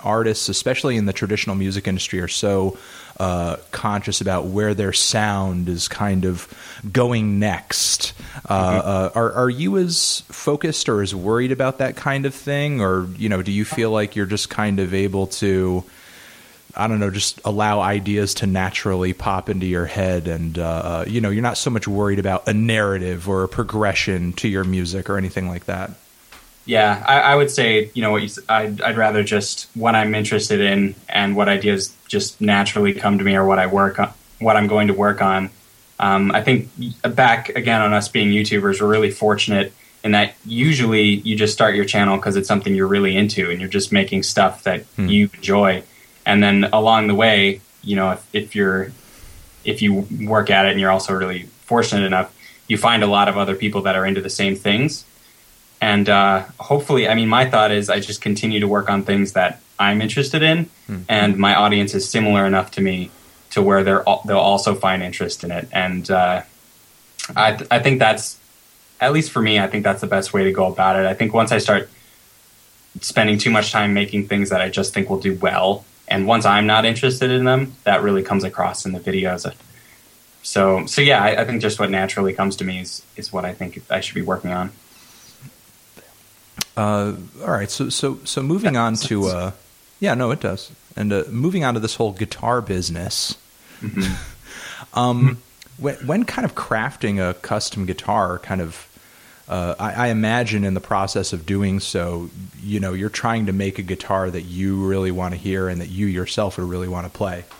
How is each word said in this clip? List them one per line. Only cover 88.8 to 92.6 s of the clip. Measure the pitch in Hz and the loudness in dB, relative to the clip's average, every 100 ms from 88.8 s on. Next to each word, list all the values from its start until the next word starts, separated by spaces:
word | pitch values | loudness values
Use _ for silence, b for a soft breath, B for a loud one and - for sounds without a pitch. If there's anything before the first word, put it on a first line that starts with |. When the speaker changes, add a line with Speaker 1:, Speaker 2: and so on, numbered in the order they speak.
Speaker 1:
on | 117 | 0
Speaker 2:
makes | 110 - | -2 -2
Speaker 1:
to, | 104 | -2
Speaker 2:
sense. | 95 | 0
Speaker 1:
uh, | 90 92 - - _ _ - | -2 -4 -8 -18 _ _ -6
yeah, | 202 | -2
no, | 123 120 | 0 -2
it | 147 | -2
does. | 98 95 - - _ - | -4 -6 -10 -20 _ -6
And, | 104 | -2
uh, | 101 - | -2 -2
moving | 113 160 185 | -2 -2 0
on | 131 | -2
to | 117 | -2
this | 110 - | -4 -2
whole | 110 | -2
guitar | 95 104 - 113 123 | -2 -8 -6 -2 -2